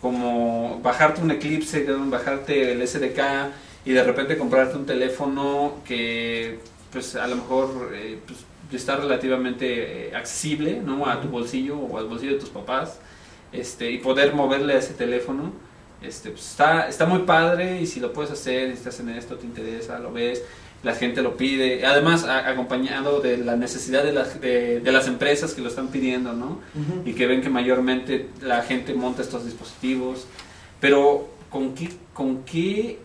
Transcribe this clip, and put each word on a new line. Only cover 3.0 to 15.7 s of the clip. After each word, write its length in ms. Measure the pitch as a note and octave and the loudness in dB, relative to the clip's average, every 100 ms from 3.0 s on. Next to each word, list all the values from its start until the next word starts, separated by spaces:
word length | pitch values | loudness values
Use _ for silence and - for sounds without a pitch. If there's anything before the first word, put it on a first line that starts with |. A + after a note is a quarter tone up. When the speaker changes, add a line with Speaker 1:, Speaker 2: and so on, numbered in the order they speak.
| C3 | -2
Speaker 1:
K 360 | C3+ C#3 C#3 C#3 - - - - | 0 0 0 -4 -8 -18 -14 2
y 60 | |
de 120 | B2+ | 4
repente 320 | B2 B2 C3+ D#3 | 6 2 0 0
comprarte 400 | B2+ C3 B2+ C3+ | 4 4 4 0
un 100 | C3+ | -2
teléfono 880 | B2+ B2+ B2+ C#3 C#3 C#3 C#3+ C#3+ D3 - | 0 0 0 -2 0 0 0 0 -2 -6
que, 760 | A#2+ A#2 A#2 A#2 A#2 A2+ A2+ - - - | -4 -2 -2 -2 -2 -4 -8 -14 -20 -12
pues, 240 | C3 - C3 | -10 -6 -4
a 120 | B2 | -2
lo 80 | B2 | -2
mejor, 560 | A#2 C3 C3+ C3 B2 | 0 0 0 -2 -8
eh, 240 | G2+ A2 A2 - | -8 -10 -12 -14
pues, 140 | B2 - - D3+ | -18 -18 -20 -10
está 220 | C3 C3 C#3 | -8 -2 -2
relativamente, 1120 | C#3+ B2 C3 B2+ B2+ A#2+ B2+ A#2+ G#2+ - - | 0 0 2 0 0 -2 -2 -2 -4 -6 -8
eh, 60 | C3 | -8
accesible, 680 | A#2 - D#3 D3+ D#3 - | -8 -6 -4 0 0 -2
¿no? 220 | - C3+ C#3 | -2 -2 -2
A 160 | A#2+ | -2
tu 60 | - | -4
Speaker 2:
Ujú. 100 | B2 | -4
Speaker 1:
bolsillo 400 | A#2 C3 C3+ D3 | -4 -2 -2 -4
o 200 | B2+ A2 | -6 -6
al 80 | A2 | -6
bolsillo 260 | A#2 C3+ | -6 -2
de 60 | C#3 | -2
tus 100 | B2+ | -2
papás, 480 | G2+ G2 B2+ E3 - - - - - - | -12 -4 -4 -4 -10 -20 -20 -20 -20 -12
este, 400 | C3 B2 - A#2+ | -10 -10 -6 -4
y 80 | B2 | -2
poder 340 | B2+ C3+ C#3+ | 0 4 4
moverle 400 | D3 C3+ C#3 C#3 | 4 2 2 4
a 40 | C3+ | 2
ese 140 | - - | 2 -4
teléfono, 580 | A#2+ B2 B2 C3+ D#3+ G3 - | -2 0 -2 -4 -6 -10 -18